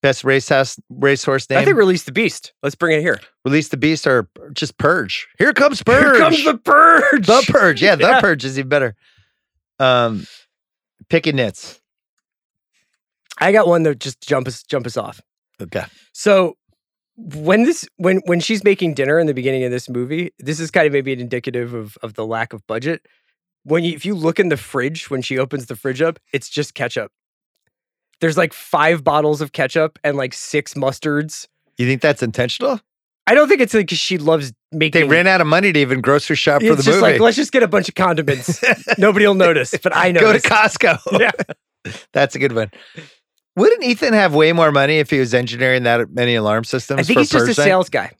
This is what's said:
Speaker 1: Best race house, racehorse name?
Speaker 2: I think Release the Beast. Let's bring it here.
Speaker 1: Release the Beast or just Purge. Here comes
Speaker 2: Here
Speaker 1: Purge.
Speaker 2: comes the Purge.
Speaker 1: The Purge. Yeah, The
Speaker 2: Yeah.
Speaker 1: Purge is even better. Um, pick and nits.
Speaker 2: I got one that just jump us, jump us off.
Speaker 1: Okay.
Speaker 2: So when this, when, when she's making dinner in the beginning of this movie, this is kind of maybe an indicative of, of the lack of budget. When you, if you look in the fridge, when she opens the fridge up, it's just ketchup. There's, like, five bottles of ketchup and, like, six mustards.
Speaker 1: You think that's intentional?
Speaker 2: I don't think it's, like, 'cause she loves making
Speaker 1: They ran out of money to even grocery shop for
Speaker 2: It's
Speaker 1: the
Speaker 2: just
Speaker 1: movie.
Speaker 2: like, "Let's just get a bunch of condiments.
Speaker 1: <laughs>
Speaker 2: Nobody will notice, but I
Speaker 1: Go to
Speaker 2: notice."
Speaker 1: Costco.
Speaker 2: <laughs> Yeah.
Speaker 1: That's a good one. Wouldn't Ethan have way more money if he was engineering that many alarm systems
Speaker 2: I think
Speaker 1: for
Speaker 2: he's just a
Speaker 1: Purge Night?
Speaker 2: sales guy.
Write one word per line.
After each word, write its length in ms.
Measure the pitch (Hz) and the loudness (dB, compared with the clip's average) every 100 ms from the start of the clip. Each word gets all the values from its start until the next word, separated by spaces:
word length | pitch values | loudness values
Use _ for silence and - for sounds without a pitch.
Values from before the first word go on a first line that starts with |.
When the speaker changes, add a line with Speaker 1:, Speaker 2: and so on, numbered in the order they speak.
Speaker 1:
Best 220 | 139 131 | 0 -2
race 240 | 131 135 - | 0 -2 0
house, 300 | 139 135 - _ | -2 -2 -6 _
racehorse 580 | 127 139 139 - 135 - | -4 -2 0 -2 -4 -2
name? 100 | 135 | 0
Speaker 2:
I 60 | |
think 120 | 233 311 | 2 2
Release 280 | 196 180 | 2 0
the 80 | - | -4
Beast. 400 | 135 220 - - _ | -4 -4 -6 -20 _
Let's 120 | 139 | -8
bring 220 | - 170 156 | -4 -2 0
it 40 | |
here. 180 | 165 113 - _ | -2 -4 -8 _
Speaker 1:
Release 240 | 131 147 147 | -2 -2 -2
the 80 | 139 | -2
Beast 300 | 151 160 - | -2 0 0
or 220 | 127 98 - - | -2 -2 -12 -18
just 240 | 139 147 - | -10 -10 -2
Purge. 480 | 151 175 104 - - _ | 0 0 -4 -10 -12 _
Here 140 | 247 | 0
comes 260 | 294 285 269 | 2 0 0
Speaker 2:
Here 160 | - 254 | 2 4
Speaker 1:
Purge. 160 | 285 254 | 6 6
Speaker 2:
comes 260 | 320 320 | 4 2
the 140 | 294 247 | 0 -2
Purge. 680 | - 294 330 330 277 285 190 | 2 6 6 6 4 2 4
Speaker 1:
The 180 | 233 - | 4 4
Purge. 340 | 285 196 135 | 2 2 2
Yeah, 140 | 190 175 | 2 4
The 60 | |
Speaker 2:
Yeah. 160 | 165 254 | 4 4
Speaker 1:
Purge 240 | 208 156 | 2 0
is 140 | 131 135 | -4 -8
even 100 | 131 | -2
better. 260 | 143 127 104 _ _ _ _ _ _ _ _ | 0 -2 -6 _ _ _ _ _ _ _ _
Um, 480 | 131 123 117 107 - - _ _ _ _ _ _ _ | 2 2 0 -4 -12 -20 _ _ _ _ _ _ _
pick 180 | 165 156 | -2 0
and 100 | 139 | -2
nits. 440 | 113 - - - _ _ _ _ _ _ _ _ _ _ _ _ _ _ _ - | -4 -6 -20 -20 _ _ _ _ _ _ _ _ _ _ _ _ _ _ _ -2
Speaker 2:
I 140 | 170 | 2
got 140 | 208 175 | 4 4
one 160 | 170 | 2
that 140 | 160 131 | 2 -2
just 220 | 139 - | -8 -14
jump 260 | - 139 131 | -4 -4 -4
us, 160 | 117 | -12
jump 240 | - 143 120 | -8 -8 -6
us 100 | 117 | -8
off. 240 | 101 - _ _ _ _ | -10 -14 _ _ _ _
Speaker 1:
Okay. 240 | 87 98 82 _ _ | -10 -10 -10 _ _
Speaker 2:
So 440 | - - 98 92 - _ _ _ _ _ _ | -6 2 2 2 -6 _ _ _ _ _ _
when 480 | 220 147 151 202 | -16 -8 0 2
this, 240 | 247 330 - _ | 2 -2 -8 _
when, 220 | 185 190 175 | -2 0 0
when 140 | 175 | -2
she's 220 | - 220 | -2 -2
making 320 | 202 196 175 | 0 0 -2
dinner 240 | 139 135 156 | -2 0 0
in 80 | 160 | 0
the 80 | |
beginning 300 | 131 127 131 | -2 -2 -2
of 60 | 127 | -4
this 180 | 123 - | -6 -8
movie, 440 | 123 123 156 175 _ | -8 -6 -6 -8 _
this 220 | - 151 | -10 -8
is 100 | 160 | -4
kind 160 | 185 156 | 0 0
of 60 | |
maybe 200 | 143 135 | 0 -4
an 80 | 131 | -8
indicative 540 | 120 123 120 123 120 | -6 -8 -6 -8 -8
of, 220 | 120 107 - | -10 -14 -14
of 120 | 117 | -16
the 120 | 107 110 | -10 -8
lack 260 | 113 113 | -6 -8
of 140 | 110 _ | -12 _
budget. 400 | 110 131 165 _ _ _ _ _ _ | -8 -6 -8 _ _ _ _ _ _
When 200 | 139 160 | -4 -2
you, 80 | 170 | -2
if 100 | 156 | -6
you 100 | 180 | -6
look 240 | 208 160 165 | -4 -4 -2
in 100 | 185 | -2
the 80 | 147 | -2
fridge, 520 | - 131 127 156 - | -6 -6 -6 -8 -8
when 120 | 135 | -8
she 160 | 123 131 | -6 -6
opens 280 | 131 143 120 | -4 -6 -10
the 100 | 120 | -10
fridge 260 | 139 131 | -8 -2
up, 160 | 165 165 _ | -2 -4 _
it's 160 | 139 - | -10 -8
just 260 | - 143 | -8 -8
ketchup. 360 | - 123 127 107 _ _ _ _ _ _ _ _ _ _ _ | -6 -8 -6 -10 _ _ _ _ _ _ _ _ _ _ _
There's, 160 | 165 156 | -2 0
like, 160 | 170 | -2
five 500 | - - 160 156 170 | -4 -4 0 2 2
bottles 380 | 143 151 151 151 | 0 0 0 -2
of 100 | 147 | -6
ketchup 460 | - 135 165 156 _ | -4 -4 -2 -2 _
and, 120 | 151 143 | -4 -4
like, 160 | 131 | -6
six 420 | - - 151 143 | -8 -6 -6 -4
mustards. 720 | - 135 131 156 147 156 - - _ _ _ | -4 -4 -4 -4 -4 -6 -12 -20 _ _ _
Speaker 1:
You 100 | 123 | -2
think 120 | 131 | 0
that's 200 | 156 143 | 0 0
intentional? 580 | 117 107 123 - 262 247 _ _ _ _ - | -4 -2 -4 -2 -2 -4 _ _ _ _ 2
Speaker 2:
I 80 | |
don't 140 | 247 294 | 4 4
think 120 | 294 | 4
it's, 140 | 240 | 2
like, 140 | 226 185 | 0 -2
'cause 100 | 165 | -4
she 180 | - 185 | -4 -4
loves 340 | 151 160 139 - _ | 0 0 -2 -14 _
making 300 | 156 156 151 | -2 0 2
Speaker 1:
They 80 | 147 | 4
ran 180 | 160 180 | 4 4
out 140 | 185 | 2
of 80 | 160 | 4
money 240 | 165 196 | 2 2
to 80 | 156 | 2
even 200 | 135 131 | 0 0
grocery 360 | 127 143 - 147 | 2 0 0 -2
shop 240 | - 143 | 0 2
for 80 | 226 | 2
Speaker 2:
It's 80 | 147 | 2
Speaker 1:
the 60 | |
Speaker 2:
just 160 | 135 180 | 4 4
Speaker 1:
movie. 120 | 214 | 4
Speaker 2:
like, 60 | - | 4
"Let's 160 | 226 220 | 2 2
just 140 | 294 | 0
get 140 | 262 | 0
a 40 | 220 | 2
bunch 200 | 196 190 | 0 -2
of 80 | - | -2
condiments. 640 | 185 160 147 135 127 170 247 226 | -2 0 -2 -4 -4 -2 0 -2
Speaker 1:
<laughs> 180 | - 233 | -2 2
Speaker 2:
Nobody 280 | 202 202 208 | 2 4 2
will 80 | |
notice, 400 | 190 175 156 120 120 | 4 2 2 -2 -4
but 100 | 185 | -2
I 180 | 156 180 | 0 0
Speaker 1:
Go 80 | 175 | 2
to 60 | 220 | 4
Speaker 2:
notice." 160 | 220 | 2
Speaker 1:
Costco. 540 | - 214 214 - 208 165 - | 2 2 0 0 0 0 -2
Speaker 2:
<laughs> 100 | 196 | 0
Yeah. 100 | 233 - 214 - _ _ - - - | 0 -2 -8 -10 _ _ -18 -18 -6
Speaker 1:
That's 240 | 139 139 - | -2 -2 0
a 20 | |
good 140 | 135 | -4
one. 180 | 113 107 - - - 151 _ _ _ _ - | -2 -6 -8 -20 -20 -20 _ _ _ _ 0
Wouldn't 260 | 220 466 | 2 2
Ethan 300 | 262 233 285 | 0 -2 2
have 220 | 220 190 147 | 2 4 4
way 160 | 156 | 4
more 180 | 170 160 | 4 2
money 280 | 143 139 156 | 4 2 0
if 100 | 143 | 0
he 80 | 147 | 0
was 160 | 127 | 2
engineering 480 | 120 123 120 127 127 | 0 -2 -4 0 0
that 280 | 120 117 113 | 2 0 0
many 240 | 85 120 117 | -2 0 0
alarm 260 | 107 107 | 0 -2
systems 360 | 113 131 - 139 | -2 -6 -4 -4
Speaker 2:
I 20 | |
think 140 | 151 - | 0 2
Speaker 1:
for 40 | |
Speaker 2:
he's 80 | 147 | 2
just 140 | - | 2
a 20 | 117 | 0
Speaker 1:
Purge 100 | 233 | 2
Night? 60 | |
Speaker 2:
sales 240 | - 185 180 | 2 2 0
guy. 220 | 135 101 _ | -6 -8 _